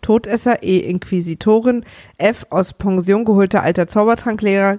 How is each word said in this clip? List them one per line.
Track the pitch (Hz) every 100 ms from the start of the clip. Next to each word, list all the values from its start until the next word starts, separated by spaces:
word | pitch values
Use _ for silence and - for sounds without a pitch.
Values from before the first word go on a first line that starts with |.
Todesser. | - 220 202 226 247 233
E. | - 190
Inquisitorin. | - 180 - 185 170 165 214 220 247 240 - - - -
F. | 202 240 -
Aus | 175 190
Pension | - 196 185 180 208
geholter | 220 202 190 208
alter | - 175 170
Zaubertranklehrer. | 214 214 233 247 214 208 196 196